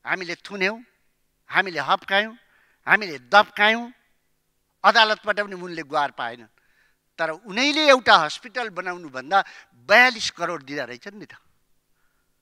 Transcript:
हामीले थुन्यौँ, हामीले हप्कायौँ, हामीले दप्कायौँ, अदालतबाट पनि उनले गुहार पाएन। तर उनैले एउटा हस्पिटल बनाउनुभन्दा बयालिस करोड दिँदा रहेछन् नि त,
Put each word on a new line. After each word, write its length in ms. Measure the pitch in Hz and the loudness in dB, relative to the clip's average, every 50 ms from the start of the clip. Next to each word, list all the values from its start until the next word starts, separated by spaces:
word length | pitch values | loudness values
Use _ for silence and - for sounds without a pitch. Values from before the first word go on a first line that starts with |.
| - | -6
हामीले 300 | 123 165 190 180 170 170 | -6 -6 -6 -6 -10 -10
थुन्यौँ, 480 | - - - 202 196 185 196 220 233 247 _ _ _ _ _ _ _ _ _ _ _ _ - | -12 -12 -14 -6 -4 -4 -4 -4 -6 -14 _ _ _ _ _ _ _ _ _ _ _ _ -2
हामीले 300 | 147 170 196 190 165 147 | -2 -2 -2 0 -4 -6
हप्कायौँ, 580 | 135 151 190 190 - - 196 202 214 226 233 - _ _ _ _ _ _ _ _ _ | -2 0 -2 -2 0 -2 0 0 0 -2 -8 -16 _ _ _ _ _ _ _ _ _
हामीले 340 | 131 175 208 208 175 147 127 | 2 2 2 2 -6 -12 -14
दप्कायौँ, 720 | 123 120 196 208 208 - - 196 208 214 226 233 240 240 - _ _ _ _ _ _ _ _ _ _ _ _ _ _ _ _ _ - | -4 4 6 6 6 6 2 2 2 2 2 0 -4 -10 -16 _ _ _ _ _ _ _ _ _ _ _ _ _ _ _ _ _ 2
अदालतबाट 560 | 202 208 233 220 214 214 - - 214 196 202 | 4 6 6 4 4 2 -2 -4 -4 -4 -4
पनि 160 | 208 202 190 | -6 -6 -10
उनले 260 | 180 180 180 170 165 | -12 -12 -10 -10 -12
गुहार 300 | 156 135 151 151 143 131 | -10 -4 -4 -2 -2 -4
पाएन। 340 | - 147 127 117 123 120 113 - _ _ _ _ _ _ _ _ _ _ _ _ _ | -6 -8 -10 -10 -10 -14 -20 -20 _ _ _ _ _ _ _ _ _ _ _ _ _
तर 120 | - 165 160 | -6 -6 -6
उनैले 600 | 156 165 233 214 185 240 269 294 285 311 311 285 | -6 -10 -14 -10 -4 -2 -2 -2 0 2 6 6
एउटा 260 | 269 262 202 240 208 | 6 6 6 4 4
हस्पिटल 520 | 175 156 151 - - - 240 - 254 233 214 | 4 4 0 -4 -10 -14 -12 -8 -8 -8 -8
बनाउनुभन्दा 760 | 175 175 180 185 180 180 170 143 127 127 127 147 190 196 180 - - - - _ _ | -8 -8 -8 -8 -10 -10 -14 -14 -14 -14 -6 0 0 0 0 -2 -10 -20 -20 _ _
बयालिस 560 | 120 120 131 202 233 247 254 233 220 - - | _ _ 2 4 4 4 4 0 -4 -8 -10
करोड 340 | - 165 170 165 170 151 135 | -8 -6 -6 -6 -6 -10 -10
दिँदा 200 | 135 143 147 127 | -10 -10 -10 -10
रहेछन् 360 | 113 123 120 - 208 202 208 | -10 -14 -16 -18 -20 -18 -18
नि 60 | 156 | -20
त, 80 | - - - _ _ _ _ _ _ _ _ _ _ _ _ _ _ _ _ _ _ _ _ | -20 -20 -20 _ _ _ _ _ _ _ _ _ _ _ _ _ _ _ _ _ _ _ _